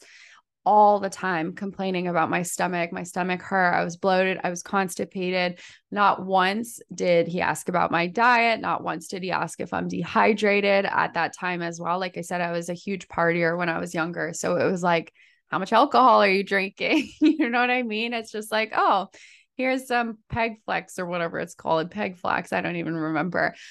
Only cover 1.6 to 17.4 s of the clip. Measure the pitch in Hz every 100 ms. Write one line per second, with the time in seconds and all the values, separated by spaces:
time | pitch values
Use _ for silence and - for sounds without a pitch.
1.6 | 196 190 190 180 180 170 156 175 175 -
2.6 | 180 175 175 180 175 185 180 180 - 190
3.6 | 180 170 175 170 190 185 185 185 175 175
4.6 | - 202 185 - 190 190 180 185 180 175
5.6 | - - _ 208 196 - 190 190 185 214
6.6 | 233 - - 175 180 170 170 180 170 151
7.6 | - 175 170 165 175 202 240 233 233 220
8.6 | 175 165 175 160 - 190 185 160 165 -
9.6 | 175 170 175 180 170 220 202 214 208 202
10.6 | 202 196 202 - 165 170 160 - 180 175
11.6 | 170 165 170 180 185 180 175 180 175 170
12.6 | 170 175 - 185 - - 165 170 165 175
13.6 | 170 170 175 170 170 170 156 165 180 175
14.6 | 143 185 175 170 156 _ _ _ _ 165
15.6 | 190 226 285 240 254 214 202 190 196 196
16.6 | 196 - 190 294 220 - 311 311